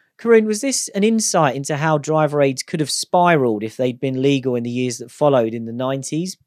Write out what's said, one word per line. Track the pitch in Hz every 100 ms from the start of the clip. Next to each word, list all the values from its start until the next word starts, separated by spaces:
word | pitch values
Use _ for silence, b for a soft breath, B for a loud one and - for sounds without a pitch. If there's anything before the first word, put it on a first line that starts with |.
| _ _
Karun, | 226 226 214
was | 214
this | 277 254 -
an | 202
insight | 208 226 214 190 151 123
into | 139 147
how | 160 156
driver | 143 156 151 147
aids | 139 127
could | - 170
have | 147
spiralled | - - 180 175 165 127 107
if | 107 -
they'd | 127 123
been | 135 131
legal | 135 139 127 123
in |
the | 120
years | 120 127 120
that | 120
followed | - 147 135 113
in | 117 113
the |
nineties? | 117 127 135 135 151 185 -